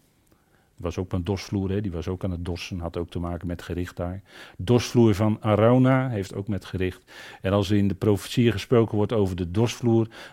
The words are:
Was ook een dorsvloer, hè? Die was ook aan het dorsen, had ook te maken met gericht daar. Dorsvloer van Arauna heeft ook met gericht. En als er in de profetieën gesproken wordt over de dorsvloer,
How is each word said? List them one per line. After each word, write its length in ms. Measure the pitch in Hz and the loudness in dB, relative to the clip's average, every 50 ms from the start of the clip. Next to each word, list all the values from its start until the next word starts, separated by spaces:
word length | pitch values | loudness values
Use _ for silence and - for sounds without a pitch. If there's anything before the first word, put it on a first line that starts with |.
| _ _ _ _ _ _ _ _ _ _ _ _ _ _ _ | _ _ _ _ _ _ _ _ _ _ _ _ _ _ _
Was 220 | - 92 87 82 - | -10 -8 -6 -6 -6
ook 140 | 95 90 - | -6 -4 -4
een 120 | 95 87 | -4 -4
dorsvloer, 460 | 90 101 95 - - - 101 95 95 | -4 -4 -6 -4 -4 -4 -4 -2 -2
hè? 100 | 95 101 | -4 -4
Die 120 | 107 101 82 | -4 -6 -6
was 160 | 82 80 - | -6 -6 -6
ook 160 | 92 90 - | -6 -6 -6
aan 60 | 101 | -6
het 140 | 90 85 87 | -6 -6 -6
dorsen, 340 | 90 87 85 - - 101 90 | -6 -8 -8 -8 -10 -8 -8
had 180 | 85 85 - | -8 -6 -6
ook 140 | 87 87 82 | -6 -8 -6
te 80 | - 92 | -6 -8
maken 280 | 85 87 90 85 87 | -6 -6 -6 -6 -6
met 160 | 87 85 82 - | -8 -8 -8 -8
gericht 340 | - 87 85 90 87 - | -8 -6 -6 -6 -8 -8
daar. 260 | - 90 87 90 98 - _ - - - - - | -8 -8 -8 -8 -10 -14 _ -20 -20 -20 -18 -14
Dorsvloer 580 | - 92 90 120 120 - - - 120 117 110 104 | -6 0 2 2 2 2 2 4 4 6 6 6
van 220 | 92 107 107 107 - | 4 2 0 0 0
Arauna 680 | - 110 104 101 104 113 123 131 127 131 131 131 131 131 | 0 2 4 6 6 6 6 6 6 4 4 2 0 -2
heeft 260 | 120 104 95 - - | -4 -4 -6 -6 -8
ook 140 | - 98 - | -8 -6 -6
met 160 | 104 92 - | -6 -8 -8
gericht. 480 | - - 90 92 92 90 - _ _ - - - - - - | -8 -4 -4 -2 -2 -4 -6 _ _ -20 -20 -20 -20 -16 -6
En 120 | - 98 95 | -2 0 2
als 180 | 101 101 90 | 2 2 2
er 60 | 104 | 2
in 120 | 101 101 98 | 2 2 2
de 60 | 95 | 0
profetieën 580 | - - 107 104 98 - - - - 120 117 107 | 0 2 2 2 2 0 -2 0 2 2 2 2
gesproken 440 | 98 - - - 117 113 104 - | 0 0 2 4 4 4 4 2
wordt 160 | 104 104 101 123 | -2 -2 0 0
over 240 | 110 101 92 92 | 0 0 0 0
de 140 | 90 92 85 | -2 -4 -2
dorsvloer, 580 | 87 101 117 117 - - - 120 113 113 113 113 - - - - | 0 0 0 0 0 -2 0 2 4 4 2 0 -4 -12 -20 -20